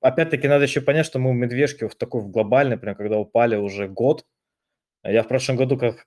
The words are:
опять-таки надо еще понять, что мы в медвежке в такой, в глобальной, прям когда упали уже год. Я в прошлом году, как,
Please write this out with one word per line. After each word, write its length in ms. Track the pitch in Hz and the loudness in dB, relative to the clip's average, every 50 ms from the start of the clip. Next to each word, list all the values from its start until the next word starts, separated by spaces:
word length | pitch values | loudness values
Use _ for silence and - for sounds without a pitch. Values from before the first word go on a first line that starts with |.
| - | 0
опять-таки 460 | 131 131 - 165 160 156 131 143 139 | 0 2 2 -2 0 -2 -2 2 2
надо 160 | 143 143 143 | 4 4 4
еще 180 | - - 147 131 | 2 0 -2 0
понять, 240 | - 143 160 156 | 2 2 2 0
что 140 | - - 131 | 0 -2 -2
мы 120 | 127 131 127 | 0 0 0
в 40 | |
медвежке 520 | 120 123 117 120 127 147 - - - 113 101 | 0 -2 -2 0 0 0 0 0 -4 -8 -8
в 80 | - | -6
такой, 260 | - 120 117 - 120 104 | -6 -8 -4 -4 -6 -6
в 80 | 98 | -4
глобальной, 480 | 92 110 107 101 127 135 143 131 117 117 | -2 -2 0 2 4 2 4 2 0 -4
прям 180 | - 104 98 | -6 -10 -8
когда 220 | - 104 107 107 107 | -6 -4 -2 -2 -2
упали 380 | 104 - - 117 120 120 110 | -2 0 2 2 2 4 2
уже 320 | 104 101 101 98 101 101 95 | 0 -2 -4 -4 -6 -8 -6
год. 380 | 98 110 117 135 151 143 - _ _ _ _ _ _ _ _ _ _ _ _ _ _ _ - | -4 -2 0 0 0 0 -4 _ _ _ _ _ _ _ _ _ _ _ _ _ _ _ -6
Я 200 | 98 101 113 113 | 0 0 0 0
в 40 | - | 0
прошлом 280 | 123 127 - - 131 | -2 -4 -2 -2 0
году, 220 | 123 131 127 135 - | 0 0 0 0 0
как, 280 | 123 117 113 - - | 0 -2 -2 -4 -14